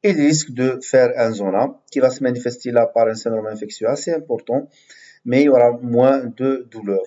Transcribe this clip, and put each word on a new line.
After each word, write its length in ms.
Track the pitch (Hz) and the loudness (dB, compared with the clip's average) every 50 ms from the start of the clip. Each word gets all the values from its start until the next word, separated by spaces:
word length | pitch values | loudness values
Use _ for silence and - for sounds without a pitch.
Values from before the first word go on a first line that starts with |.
il 140 | - 202 190 | 2 2 2
risque 360 | 151 143 147 160 151 - - | 4 2 2 2 0 -2 -6
de 280 | 123 123 127 131 127 123 | -4 -2 -2 -2 -2 -4
faire 320 | - - - 131 123 120 120 | -6 -2 2 2 2 2 2
un 140 | 127 117 113 | 0 0 0
zona 460 | 110 101 101 95 92 101 127 - - _ _ _ | 0 -4 -4 -2 0 0 -2 -2 -4 _ _ _
qui 100 | - 143 | -2 0
va 80 | 127 127 | 0 0
se 140 | 131 - | 0 -2
manifester 480 | 135 127 123 123 - 123 120 - - 123 | -4 -4 -4 -4 -6 -8 -10 -8 -10 0
là 160 | 120 117 117 | 2 2 2
par 200 | 117 - 117 113 | 2 2 0 0
un 80 | 113 110 | 0 0
syndrome 340 | 110 - 117 113 110 107 107 | -4 -6 -4 -4 -4 -6 -8
infectieux 380 | 107 107 107 104 - - 110 | -10 -10 -12 -14 -10 -6 -4
assez 240 | 113 139 143 - 175 | -4 -4 -4 -4 -4
important, 580 | 170 156 160 - 120 - - - 120 143 147 _ _ _ _ _ - - - - _ _ _ | -6 -6 -4 -6 -8 -6 -4 -4 -6 -6 -6 _ _ _ _ _ -20 -20 -20 -20 _ _ _
mais 160 | 120 123 135 | 0 2 4
il 20 | 147 | 4
y 40 | 147 | 6
aura 220 | 131 123 120 120 | 6 6 6 4
moins 520 | 117 120 123 120 117 120 127 135 135 135 127 | 2 0 -6 -2 2 4 4 4 4 2 -2
de 420 | 117 104 - 127 135 135 127 123 120 | -8 -8 -4 -2 -2 -2 -2 -6 _
douleur. 320 | - 110 104 101 98 95 92 | -16 -10 -6 -4 -4 -4 -4